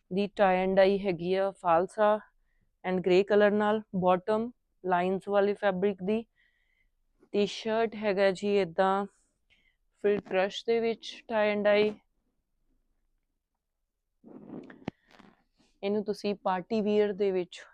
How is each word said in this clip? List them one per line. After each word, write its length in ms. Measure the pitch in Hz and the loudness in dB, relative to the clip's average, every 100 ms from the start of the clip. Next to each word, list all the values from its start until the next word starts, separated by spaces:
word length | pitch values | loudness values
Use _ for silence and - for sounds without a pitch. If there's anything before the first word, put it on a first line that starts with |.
| _ | _
ਦੀ 120 | 185 | -4
tie 420 | 202 - 196 185 190 | -4 2 2 4 2
and 120 | 190 | 4
dye 200 | 190 202 | 4 4
ਹੈਗੀ 360 | 202 165 170 | -2 -4 -2
ਆ 160 | 185 196 | -2 -2
ਫਾਲਸਾ 680 | 190 175 165 185 - 208 214 - _ _ _ _ _ 180 | -4 0 2 2 2 2 2 -4 _ _ _ _ _ -4
and 100 | 185 | -2
ਗ੍ਰੇ 220 | 180 180 | 2 2
ਕਲਰ 280 | 202 208 208 | 4 4 4
ਨਾਲ, 320 | 208 208 214 214 | 4 0 -2 -4
ਬਾਟਮ 560 | 190 180 185 185 214 233 - _ _ 185 | -2 2 2 0 -4 -4 -10 _ _ -4
ਲਾਈਨਸ 420 | 180 185 190 196 | 0 0 -2 -2
ਵਾਲੀ 260 | 202 202 | 0 0
ਫੈਬਰਿਕ 480 | 202 202 185 202 185 | 0 -2 0 -2 -2
ਦੀ। 220 | 180 220 233 _ _ _ _ _ _ _ _ _ _ | -4 -4 -6 _ _ _ _ _ _ _ _ _ _
ਤੇ 140 | 202 202 | -2 -2
ਸ਼ਰਟ 480 | - 220 220 226 | -4 -4 -2 -2
ਹੈਗਾ 360 | 214 214 190 196 | -2 -2 2 2
ਜੀ 180 | 185 202 | 0 0
ਏਦਾਂ 580 | 202 180 165 190 196 202 _ _ _ _ _ _ _ _ _ | 0 0 0 0 0 -4 _ _ _ _ _ _ _ _ _
ਫਿਰ 180 | 202 208 | -2 -2
ਕ੍ਰਸ਼ 440 | - 190 196 - - | -2 -2 -2 -4 -2
ਦੇ 140 | 233 | 0
ਵਿੱਚ 440 | 226 220 - - - | 0 -4 -10 -18 -6
tie 240 | 220 208 208 | -2 0 2
and 100 | 202 | 2
dye। 280 | 208 214 214 _ _ _ _ _ _ _ _ _ _ _ _ _ _ _ _ _ _ _ _ _ _ - - - - - - - - _ _ - _ _ _ _ _ | 2 2 -2 _ _ _ _ _ _ _ _ _ _ _ _ _ _ _ _ _ _ _ _ _ _ -20 -20 -16 -16 -16 -18 -18 -18 _ _ -20 _ _ _ _ _
ਇਹਨੂੰ 220 | 202 208 | -4 -2
ਤੁਸੀਂ 300 | 202 202 208 | -4 -6 -6
ਪਾਰਟੀ 460 | 208 196 185 175 220 | -4 -4 -4 -2 -2
ਵੀਅਰ 320 | 208 208 208 | 0 2 0
ਦੇ 180 | 190 202 | 0 -2
ਵਿੱਚ 300 | 185 180 - - | -2 -6 -12 -20